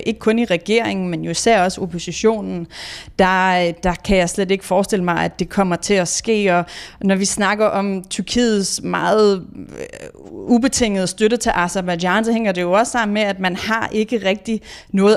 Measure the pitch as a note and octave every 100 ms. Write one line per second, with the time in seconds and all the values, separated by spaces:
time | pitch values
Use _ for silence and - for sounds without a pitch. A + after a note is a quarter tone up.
0 | - A3 - A3+ A#3+ F3 G3 A3+ A3 G3
1 | F3+ D#3+ D#3+ E3 A#3 G#3+ F#3 - F#3 E3+
2 | F3 - A3 A3 F#3+ F#3 E3+ - - -
3 | - - F#3 F#3 F#3 F3+ F3 E3 F3+ F3
4 | - F#3+ F3 - F#3 F#3+ - F#3+ F#3+ G3
5 | F3+ E3 E3 - E3 - F#3 E3+ - G3
6 | E3+ - - G#3+ G3 F3 E3 - - -
7 | G3 F#3+ G3+ - G3 G#3 G#3+ G3 G3 F#3+
8 | - - F3+ A#3+ A#3+ G#3 F#3+ - F3+ F3
9 | E3+ G#3+ G#3 F#3+ - - - - - -
10 | - - - - G2 A#3+ C4 - A3+ F#3+
11 | F3+ - G#3+ A#3 A#3 - F3 G3 F3+ E3+
12 | F3+ G3+ A3+ A#3 G#3+ F3+ F3 G3 B3+ A#3+
13 | G#3 G#3+ G3+ F#3+ F#3 F3+ G#3+ A3+ - G#3+
14 | A3 A#3 F#3+ G3+ - A3 - - - G3
15 | G3+